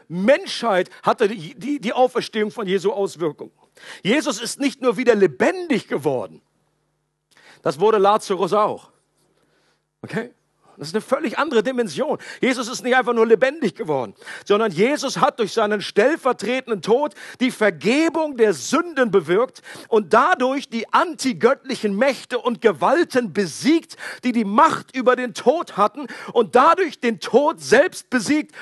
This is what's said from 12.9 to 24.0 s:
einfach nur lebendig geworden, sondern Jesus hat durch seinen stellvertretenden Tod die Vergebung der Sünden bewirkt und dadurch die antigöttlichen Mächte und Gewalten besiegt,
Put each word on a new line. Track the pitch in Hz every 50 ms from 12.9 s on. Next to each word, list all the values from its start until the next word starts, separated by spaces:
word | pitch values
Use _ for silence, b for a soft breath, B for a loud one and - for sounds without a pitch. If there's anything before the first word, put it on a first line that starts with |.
| 247
einfach | 254 240 226
nur | 240 226 226 226
lebendig | 226 180 262 269 294 330 277 185 -
geworden, | - 165 156 147 135 120 101 - _ B B B B B
sondern | B 202 208 226 214
Jesus | 160 151 208 262 294 - 269 254 - 180
hat | - 285 - -
durch | 220 180
seinen | - 233 220 208 214 208
stellvertretenden | 156 - - 208 214 269 330 - - 262 233 - 208 240 254 262 254 - 220 185
Tod | 139 185 226 262 294 302 - B B B B B
die | 247 254
Vergebung | - - 214 202 175 147 135 196 247 294 320 330 277 330 320 302 277 233
der | 226 214 175
Sünden | 135 - - - 311 349 349 320 269 254 220
bewirkt | 175 196 156 139 175 208 254 254 - - - B B B B B
und | - - 202 147 214
dadurch | 226 277 359 370 - 247 262 269 285 - -
die | - 233 - - -
antigöttlichen | 240 330 359 302 - - 262 208 156 202 240 277 - - 277 247 - - 208 196 196
Mächte | 262 269 240 - - - - -
und | - 247 233 -
Gewalten | - 220 175 135 165 202 262 339 339 - - 254 247 190 147
besiegt, | 208 202 160 123 - 147 247 330 330 - - - -